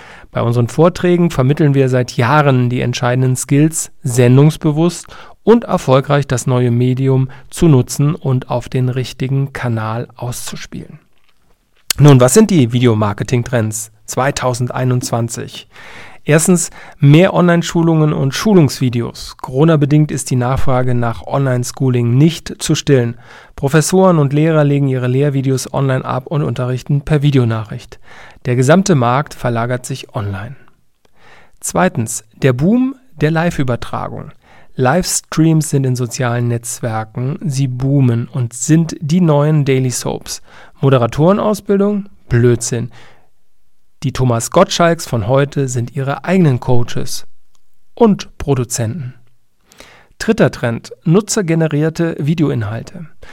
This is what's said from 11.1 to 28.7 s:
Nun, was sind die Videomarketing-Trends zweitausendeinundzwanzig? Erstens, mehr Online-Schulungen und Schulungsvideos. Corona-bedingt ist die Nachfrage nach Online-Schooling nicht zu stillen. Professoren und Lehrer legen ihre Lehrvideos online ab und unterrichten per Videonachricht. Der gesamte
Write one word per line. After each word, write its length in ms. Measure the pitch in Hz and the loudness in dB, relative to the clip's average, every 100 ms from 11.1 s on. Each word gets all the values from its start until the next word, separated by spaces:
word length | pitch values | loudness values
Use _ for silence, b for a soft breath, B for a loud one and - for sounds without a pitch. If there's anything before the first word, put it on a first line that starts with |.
| _ _ _ _ _ _ _ - - | _ _ _ _ _ _ _ -8 4
Nun, 200 | 143 135 | 8 8
was 120 | 127 | 6
sind 180 | 214 220 | 6 4
die 220 | 185 117 | 4 2
Videomarketing-Trends 1200 | 120 123 107 104 101 - 123 117 123 110 107 - _ - | 2 2 2 0 -4 -4 -2 -2 -2 -2 -6 -12 _ -10
zweitausendeinundzwanzig? 1600 | - 131 - 131 120 123 127 127 123 127 120 117 - 110 - - B B B B B | -4 -2 -2 -4 -2 -4 -2 0 0 -2 -4 -4 -6 -12 -14 -20 B B B B B
Erstens, 460 | - 151 156 175 - B B B | 0 2 4 0 0 B B B
mehr 340 | 139 147 185 | 6 6 6
Online-Schulungen 800 | - 175 170 170 170 165 160 151 | 4 2 2 0 0 2 2 0
und 220 | 151 139 | 0 -4
Schulungsvideos. 1040 | - 220 190 139 - 131 117 123 - - - | -2 2 4 4 2 -2 -2 -6 -10 -18 -16
Corona-bedingt 760 | - 131 160 156 143 151 151 | -6 0 2 2 2 2 2
ist 180 | 147 - | -2 -4
die 60 | 127 | -2
Nachfrage 580 | 123 131 - 127 123 | 0 2 2 2 2
nach 320 | 123 120 113 - | 0 -2 -4 -4
Online-Schooling 880 | 139 135 123 123 - 135 123 120 127 | -2 0 0 -4 -4 0 0 2 4
nicht 460 | 160 156 - - | 2 2 -10 -8
zu 120 | - | -4
stillen. 420 | - - 135 117 117 B B B - | -2 2 2 2 -6 B B B -6
Professoren 640 | 143 156 147 190 190 165 | 0 0 2 4 4 4
und 160 | 139 | 2
Lehrer 280 | 147 160 156 | 2 2 2
legen 240 | 147 143 139 | 2 2 0
ihre 220 | 131 123 | -2 -2
Lehrvideos 640 | 131 147 139 135 131 - | 0 0 0 -2 -2 -4
online 320 | 135 135 131 | -2 -2 -2
ab 220 | 123 123 - | -4 -6 -4
und 160 | 151 | -4
unterrichten 580 | 151 123 123 127 - 143 | -4 -4 -4 -4 -2 -2
per 220 | - 156 | 0 0
Videonachricht. 800 | 143 139 120 113 110 120 - - B B B B | 2 2 2 -2 -6 -14 -16 -20 B B B B
Der 100 | - | -4
gesamte 400 | 123 131 | 0 4